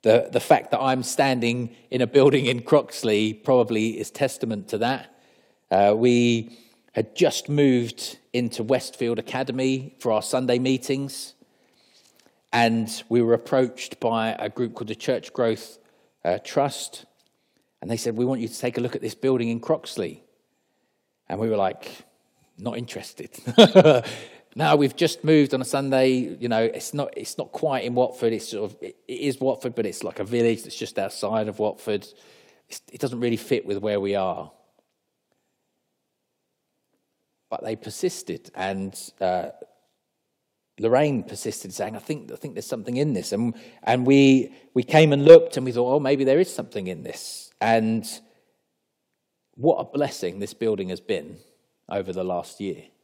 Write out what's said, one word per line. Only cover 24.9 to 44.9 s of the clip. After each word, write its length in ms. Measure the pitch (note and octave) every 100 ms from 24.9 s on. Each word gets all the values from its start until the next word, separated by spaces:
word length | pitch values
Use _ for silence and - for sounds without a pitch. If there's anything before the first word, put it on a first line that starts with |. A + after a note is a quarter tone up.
| -
just 260 | E3 -
moved 320 | D3+ D#3 C#3
on 60 | C3
a 40 |
Sunday, 720 | B2+ C#3 C#3 C3+ C3 B2+ A#2+ -
you 80 | A#2+
know, 140 | A2
it's 300 | A2+ - -
not, 240 | D3 C#3+ -
it's 220 | G#2+ -
not 140 | -
quite 320 | - D#3+ C3
in 100 | A2
Watford. 380 | A#2+ B2+ - A#2
It's 160 | A2+ -
sort 240 | A2 G#2
of, 40 | -
it, 140 | F#2 - -
it 140 | B2
is 180 | C#3+ C3
Watford, 380 | C3 - B2+ A#2
but 100 | G#2
it's 160 | -
like 160 | F#2+ -
a 60 |
village 400 | G2+ A#2+ A#2 A2+
that's 120 | - -
just 220 | A2 -
outside 480 | G2 - G#2 A2 G#2+
of 140 | G2
Watford. 440 | - - - G#2 - - _ _ _ _ _
It's, 140 | - _
it 80 | -
doesn't 200 | C3+ A#2+
really 160 | A#2+ A2+
fit 280 | - A#2+
with 140 | - G2+
where 220 | G#2 G#2
we 160 | G2 G2
are. 340 | F#2 F2 D#2 _ _ _ _ _ _ _ _ _ _ _ _ _ _ _ _ _ _ _ _ _ _ _ _ _ _ _ _ _ _
But 140 | -
they 140 | G#2+ A2
persisted, 720 | - - F3+ - - E2 -
and, 440 | - F#2+ G2 F#2+ - - _
uh, 300 | F#2+ F2+ - - - _ _ _ _ _ _ _ _ _ _ _
Lorraine 420 | A2 B2 D3+ C3
persisted, 520 | - - A2+ - F#2+
saying, 200 | - G#2
"I 40 | G#2+
think, 340 | - C3+ -
I 40 | -
think 180 | D3+
there's 120 | G#2 -
something 300 | B2 G#2 B2
in 160 | D3+
this." 200 | G#2+ E2
And, 220 | G2+ A#2+ - - -
and 240 | - B2+ B2+
we, 460 | C#3 C#3 C3+ - - _
we 100 | B2+
came 300 | A#2+